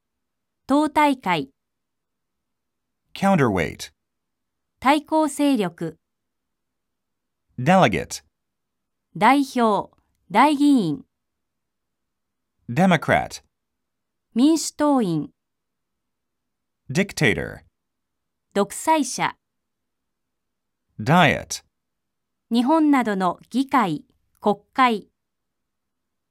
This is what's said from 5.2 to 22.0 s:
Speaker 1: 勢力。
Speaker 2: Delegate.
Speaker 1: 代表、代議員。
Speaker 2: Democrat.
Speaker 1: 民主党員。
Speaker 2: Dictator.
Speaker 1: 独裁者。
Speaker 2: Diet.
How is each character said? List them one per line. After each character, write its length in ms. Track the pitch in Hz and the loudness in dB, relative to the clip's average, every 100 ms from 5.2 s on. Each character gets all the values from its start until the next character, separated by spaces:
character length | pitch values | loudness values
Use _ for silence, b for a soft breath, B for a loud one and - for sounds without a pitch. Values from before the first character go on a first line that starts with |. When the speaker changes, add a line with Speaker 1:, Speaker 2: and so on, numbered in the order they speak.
| 311 | -2
Speaker 1:
勢 300 | - 285 262 | -2 0 0
力。 400 | 180 165 165 - _ _ _ _ _ _ _ _ _ _ _ _ _ _ _ - | -2 -6 -12 -12 _ _ _ _ _ _ _ _ _ _ _ _ _ _ _ -6
Speaker 2:
Delegate. 680 | 127 190 139 80 - - - _ _ _ _ _ _ _ _ 170 | 2 4 4 0 -6 -12 -18 _ _ _ _ _ _ _ _ 0
Speaker 1:
代 240 | 214 285 | 2 2
表、 480 | 269 254 226 190 - _ _ _ - | 0 0 0 0 -4 _ _ _ -2
代 260 | 196 285 277 | 2 4 4
議 100 | 294 | 4
員。 380 | 269 175 - - _ _ _ _ _ _ _ _ _ _ _ _ _ _ _ - | 4 2 -4 -10 _ _ _ _ _ _ _ _ _ _ _ _ _ _ _ -8
Speaker 2:
Democrat. 720 | 120 190 160 - 87 55 - _ _ _ _ _ _ _ _ _ 226 | 0 2 2 2 0 -2 -12 _ _ _ _ _ _ _ _ _ 0
Speaker 1:
民 200 | 285 320 | 2 2
主 160 | - | -2
党 280 | - 294 269 | -4 0 0
員。 300 | 196 156 - _ _ _ _ _ _ _ _ _ _ _ _ _ _ _ - | 0 -4 -6 _ _ _ _ _ _ _ _ _ _ _ _ _ _ _ -8
Speaker 2:
Dictator. 720 | 139 202 - 135 80 58 50 _ _ _ _ _ _ _ _ _ | -4 -4 -2 -2 -2 -6 -12 _ _ _ _ _ _ _ _ _
Speaker 1:
独 180 | 196 202 | -4 -4
裁 320 | - - 320 | -4 -2 -2
者。 320 | 262 - 160 - _ _ _ _ _ _ _ _ _ _ _ _ _ _ _ - | -2 -4 -6 -8 _ _ _ _ _ _ _ _ _ _ _ _ _ _ _ -8
Speaker 2:
Diet. 640 | 110 175 147 65 - - - _ _ _ | 0 4 4 2 -6 -14 -16 _ _ _